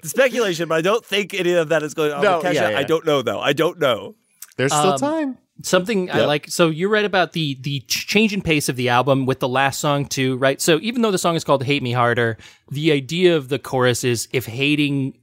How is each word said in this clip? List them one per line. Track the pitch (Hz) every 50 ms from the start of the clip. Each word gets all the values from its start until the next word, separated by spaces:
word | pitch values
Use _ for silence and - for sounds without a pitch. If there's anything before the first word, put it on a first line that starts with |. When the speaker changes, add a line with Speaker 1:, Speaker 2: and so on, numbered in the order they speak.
| -
Speaker 1:
the | 156
speculation, | - 220 269 262 220 254 233 202 175 156 170 156
but | 160
I | 160 160
don't | 185 214 233 -
think | - - 202 208 165 -
any | 190 180 175 175
of | 175 165 151
that | 165 160 151
is | 151 127
going | - 156 151 147
on | 143 -
Speaker 2:
No, | 208 185 170
Speaker 1:
with | 156
Kesha. | 180 175
Speaker 2:
yeah, | 147 113 107
yeah. | 107 135
Speaker 1:
I | 139
don't | - 151 165 -
know, | 160 147 143 123
though. | 113 104 98
I | - 127 147
don't | 147 156 165 180 180
know. | 160 135 120 101 98 - - _ _ _ _ _ - - -
Speaker 2:
There's | - 127 139 156
still | 151 151 147 143
Speaker 3:
Um, | 135
Speaker 2:
time. | 262 285 311 320 311 269 254 - _ _ _ _ 151
Speaker 3:
Something | - - 185 180 190 233 196 185 175
I | - 151
Speaker 1:
Yep. | 147
Speaker 3:
like. | 135 147 151 - -
So | - - 175 165
you're | 160 151 180 196
right | 214 214 208
about | 208 - 190 175 156 _
the, | 175 160 147 139 131
the | 127 147 143 143
ch-, | - _ - - -
change | - - 247 226 220 202
in | 196 185
pace | 170 160 151 139 -
of | 143
the | 123 123 123
album | 120 123 127 135 135 135 135
with | 123 131 -
the | - 131
last | 123 127 135 139 131 -
song | - 151 143 143 143
too, | - - - 131 131 131 123
right? | 131 135 139 -
So | - - 165 151 165
even | 220 233 262 226
though | 220
the | 196 175
song | - 180 165
is | 160 -
called | - 147 135 131
Hate | 117 143 143 127
Me | 123 120
Harder, | 123 120 120 120 117 120 113 113 - - - - _ _ _
the | 135 139 151 160 151
idea | 143 135 120 160 170 185 180 170
of | 160 135 123
the | 139 131
chorus | - - - 131 123 123 120 - -
is, | 123 120 110 - - -
"If | 131 113
hating | - 107 123 139 143 147 147 147 143 143 139 135 135 - _